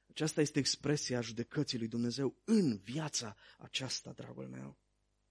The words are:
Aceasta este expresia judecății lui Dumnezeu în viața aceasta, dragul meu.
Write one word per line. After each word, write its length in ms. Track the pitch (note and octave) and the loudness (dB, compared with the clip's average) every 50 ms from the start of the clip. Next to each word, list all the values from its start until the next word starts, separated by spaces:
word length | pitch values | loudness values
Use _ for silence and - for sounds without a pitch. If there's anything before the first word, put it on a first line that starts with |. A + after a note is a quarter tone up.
| _ - - | _ -12 -4
Aceasta 240 | - D#3 D#3 - - | 0 0 2 4 2
este 180 | D3+ C#3+ - D3+ | 2 4 4 2
expresia 640 | C3 - - - - C3+ D3+ C#3+ - - B2+ A#2+ | 2 2 0 0 0 0 0 0 0 0 0 0
judecății 580 | A2+ A2+ A2+ A2+ A#2 - - D3+ C#3 - C3+ A#2+ | -2 -2 -4 -4 -4 -2 0 0 0 0 -2 -2
lui 100 | A#2 A2 | -4 -2
Dumnezeu 480 | A2+ A#2 A#2+ A#2+ A#2 C3+ C#3 B2 - _ _ | 0 0 0 0 2 0 0 0 -2 _ _
în 320 | - A3+ G#3+ F#3 C#3 A2 | 4 6 6 6 6 2
viața 600 | G2+ - A2+ B2 D#3 D#3 D3 - - B2 G#2+ G2 - - - - - | 0 -2 -4 -4 -4 -2 -2 -2 -4 -4 -6 -8 -14 -18 -20 -20 -20
aceasta, 540 | - - - - C3 B2 - - - - | -10 -8 -6 -4 -4 -4 -4 -6 -8 -10
dragul 360 | B2 - B2+ B2 B2 B2+ C3+ C3 | -12 -12 -12 -12 -10 -10 -10 -10
meu. 300 | B2+ B2+ C3 C#3 C#3 _ _ _ _ _ _ _ _ _ _ _ | -10 -10 -12 -12 -14 _ _ _ _ _ _ _ _ _ _ _